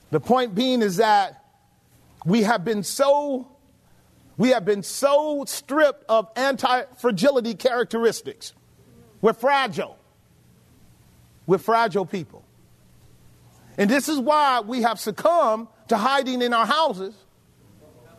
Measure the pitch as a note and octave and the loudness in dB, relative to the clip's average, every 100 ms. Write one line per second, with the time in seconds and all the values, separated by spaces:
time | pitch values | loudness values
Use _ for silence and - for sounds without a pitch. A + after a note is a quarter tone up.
0 | _ D3+ - B3+ A#3+ F#3 B3+ B3+ G#3 F3 | _ -4 0 0 0 -2 0 0 0 2
1 | A3 G#3 F#3 - _ _ _ _ _ _ | 2 2 0 -8 _ _ _ _ _ _
2 | _ _ D#3+ A3+ G#3 A3+ F3 G#3 - - | _ _ -2 2 2 0 -2 -4 -4 0
3 | C#4 D4 C#4+ C4 B3 _ _ _ _ _ | 2 2 0 -6 -8 _ _ _ _ _
4 | _ _ _ - B3+ A#3+ F#3 G3+ - - | _ _ _ -2 2 2 0 -2 -4 -2
5 | C#4 C#4+ D4+ C#4+ C4 - - D4 D4 - | 2 2 2 -4 -6 -10 -4 2 2 0
6 | - A3 A3 A#3+ C4+ C4 B3+ B3+ G3+ - | 0 0 0 -2 -2 0 0 0 -2 -4
7 | A3 F#3 C4+ C4+ A3+ F#3+ B3+ B3 A3+ A#3 | -2 2 2 2 -2 -2 -2 0 -2 0
8 | A3+ - C3+ - - - _ _ _ - | 0 0 -8 -16 -18 -20 _ _ _ -20
9 | - _ A3 A3 C4+ C#4 B3+ E3 C3+ - | -20 _ 0 2 0 0 0 -6 -10 -12
10 | _ _ _ _ _ _ _ _ - _ | _ _ _ _ _ _ _ _ -20 _
11 | _ _ _ _ - F#3 - A3+ A#3 G3 | _ _ _ _ -2 -2 2 0 0 -2
12 | F3+ G3 C#3+ - _ _ _ _ _ _ | -4 -8 -10 -18 _ _ _ _ _ _
13 | - - - _ _ - - - G3+ C#4 | -20 -20 -20 _ _ -20 -12 -2 0 0
14 | C#4+ D4 B3 D4+ C#4 B3 G#3+ B3+ A3+ A3 | 0 -2 0 2 2 0 -2 -2 -2 -2
15 | A3 - D#4 F4 B3+ A3 A#3 _ - A3 | -6 -2 2 2 2 0 -6 _ -4 0
16 | B3 C#4 B3+ B3+ A#3+ A#3 G#3+ D4+ D#4+ F#3 | 2 0 0 -2 0 0 2 2 0 -2
17 | F#3+ G#3+ _ _ _ _ _ - - - | -12 -16 _ _ _ _ _ -20 -20 -20
18 | - | -20